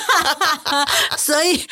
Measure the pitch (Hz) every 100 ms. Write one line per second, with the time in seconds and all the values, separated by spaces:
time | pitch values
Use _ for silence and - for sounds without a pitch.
0 | - 370 - - 370 - - 285 285 -
1 | - - - 302 339 330 -